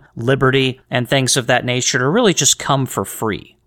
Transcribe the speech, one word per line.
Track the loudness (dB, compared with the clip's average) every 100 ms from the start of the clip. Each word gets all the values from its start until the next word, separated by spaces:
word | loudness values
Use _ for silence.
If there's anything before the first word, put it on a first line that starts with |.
| -8 -6
liberty, | 0 2 4 4 2 -2 -4
and | -4 0
things | 0 2 0
of | 0
that | 0 0
nature | -2 -2 0
to | 0
really | 2 2
just | 2 0 0
come | 0 -2 -2
for | -4 -6
free, | -4 -6 -6 -10 _